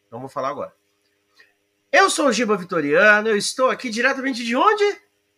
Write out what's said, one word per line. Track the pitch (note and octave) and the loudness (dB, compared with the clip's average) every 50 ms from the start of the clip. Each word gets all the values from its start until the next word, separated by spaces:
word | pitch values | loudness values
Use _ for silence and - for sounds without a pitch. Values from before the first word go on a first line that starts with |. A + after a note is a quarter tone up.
| _ | _
Então | _ A2+ A#2+ | _ -16 -16
vou | C3 C3 | -14 -12
falar | - C#3+ C3 C#3 | -8 -6 -6 -6
agora. | C#3+ B2 E2+ - _ _ _ _ _ _ _ _ _ _ _ _ _ _ _ _ _ _ _ _ _ _ _ _ | -6 -8 -10 -12 _ _ _ _ _ _ _ _ _ _ _ _ _ _ _ _ _ _ _ _ _ _ _ _
Eu | - F4+ G4 D#4+ | 2 4 4 4
sou | - D#4+ D4+ C4 | 2 0 0 0
o | |
Giba | G#3 G#3 B3 G#3 G#3+ | 0 0 0 0 -2
Vitoriano, | F3+ F3 - F3+ E3 C#3+ C#3+ D3 F3 G#3 G#3+ G#3 G#3+ G#3+ A3+ | -2 -4 -4 -4 -2 0 2 4 4 6 6 4 4 2 0
eu | G#3+ | -2
estou | G3+ - - - C4 C4 B3+ | -2 -2 -4 -2 0 0 0
aqui | G#3 - B3+ A#3+ | 0 -2 -6 -8
diretamente | G#3 A#3 A#3+ C4+ C4 C4+ B3+ C4+ B3 A#3 | -4 -2 -2 -2 -2 -2 -4 -6 -6 -6
de | A#3+ A#3 A#3+ | -4 -2 0
onde? | C4+ F#4+ G#4+ G#4+ G#4 G4+ G#4 - - _ _ _ _ _ _ _ | 2 2 2 2 2 0 0 -2 -4 _ _ _ _ _ _ _